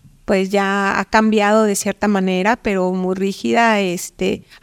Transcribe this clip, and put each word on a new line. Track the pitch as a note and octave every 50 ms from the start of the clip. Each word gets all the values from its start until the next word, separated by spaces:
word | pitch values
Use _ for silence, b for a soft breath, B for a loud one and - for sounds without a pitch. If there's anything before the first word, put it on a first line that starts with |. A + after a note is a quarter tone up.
| _ - - _ -
pues | - G#3 F#3+ F#3+ F#3+
ya | G3+ G3 G3 G3 G3 G3+ G3 G3 - -
ha | G3
cambiado | - - A3 G#3+ A3 G#3+ A3 G3+ G3+ G#3+ A3 A3
de | G#3 G3+
cierta | - - G3+ F#3+ - - G#3+
manera, | G#3 G3 F#3+ F#3 F#3 F3+ F#3 G#3+ B3
pero | B3 - A3+ G3 F#3+ F3+ F3+
muy | F#3 F#3 F#3 F3+ F#3
rígida, | F#3 G3 G3 F#3+ - - A#3 A3+ A#3 A#3 A3+ A3 G3+
este, | G3 F3+ F3 F#3 - - _ - F#3+ F#3+ G#3 F#3 b b b b